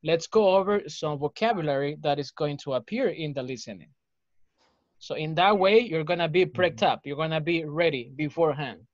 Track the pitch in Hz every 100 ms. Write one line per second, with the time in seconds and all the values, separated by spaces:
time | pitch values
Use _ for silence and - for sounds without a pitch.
0 | 156 165 - 220 202 190 190 208 147 -
1 | 156 147 147 - 226 214 156 139 143 151
2 | 151 143 143 - 151 143 - 127 - 226
3 | 269 - 156 139 127 127 - 95 76 _
4 | _ _ _ _ _ _ _ _ _ _
5 | - 143 156 160 185 208 190 220 240 160
6 | 156 175 170 160 185 - 180 165 190 117
7 | - 143 160 160 151 170 151 151 170 143
8 | 117 135 151 151 165 143 139 110 113